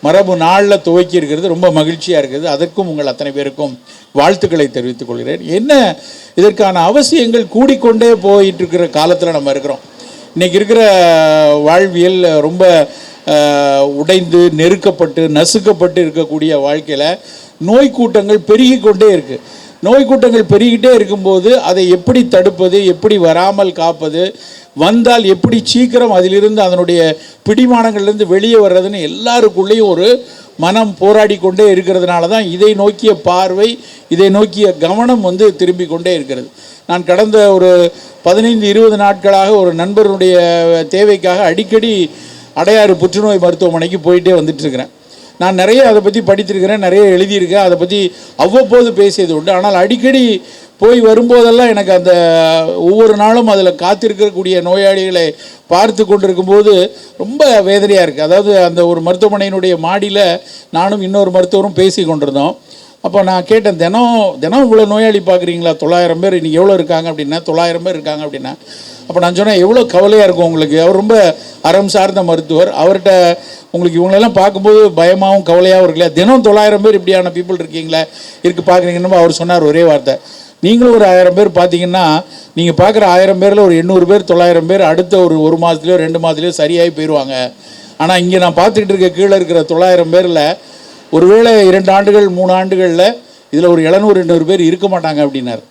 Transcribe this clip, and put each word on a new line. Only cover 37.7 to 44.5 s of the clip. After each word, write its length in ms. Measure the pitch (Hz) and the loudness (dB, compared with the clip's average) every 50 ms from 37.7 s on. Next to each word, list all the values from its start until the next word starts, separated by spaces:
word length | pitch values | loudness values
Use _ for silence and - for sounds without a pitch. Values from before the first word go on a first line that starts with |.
| 180 180 175 170 - - - - - - - | 4 4 2 0 -2 -8 -20 -20 -20 -6 -2
பதினைந்து, 460 | 175 180 208 220 233 240 220 208 202 | -2 0 0 0 0 0 0 -2 0
இருபது 280 | 202 214 226 226 214 | 2 4 4 2 2
நாட்களாக 600 | 202 202 202 196 190 175 202 196 196 196 196 214 | 2 0 0 0 0 0 0 2 2 2 2 2
ஒரு 180 | 208 190 180 170 | 2 2 0 0
நண்பருடைய 1120 | 165 170 190 202 208 214 202 196 190 190 185 180 180 175 170 170 170 170 170 170 165 160 147 | -2 -6 -4 0 0 0 0 0 0 0 2 2 2 2 2 0 0 0 0 0 0 -2 -4
தேவைக்காக 540 | - 185 202 208 202 185 165 185 180 190 208 | -2 0 2 2 0 0 0 -2 -2 0 0
அடிக்கடி 680 | 170 165 180 220 185 220 220 214 233 220 196 175 151 - - - - - - - - _ | -2 -2 -2 -4 0 0 0 0 0 -2 -2 -4 -4 -6 -16 -20 -20 -20 -20 -20 -14 _
அடையாறு 380 | 156 165 190 214 220 214 202 185 | -4 0 0 2 2 4 2 2
புற்றுநோய் 440 | 160 175 185 165 196 214 214 208 190 | 0 -2 -4 -2 -2 -2 0 0 0
மருத்துவமனைக்கு 600 | 175 180 170 160 190 175 165 165 165 185 180 185 | 0 -2 -2 0 -2 -2 -2 -2 -6 -4 -6 -6
போயிட்டே 340 | 151 165 180 180 170 180 185 | -2 0 0 2 2 2 0
வந்துட்டு 260 | 170 156 156 | 0 0 -2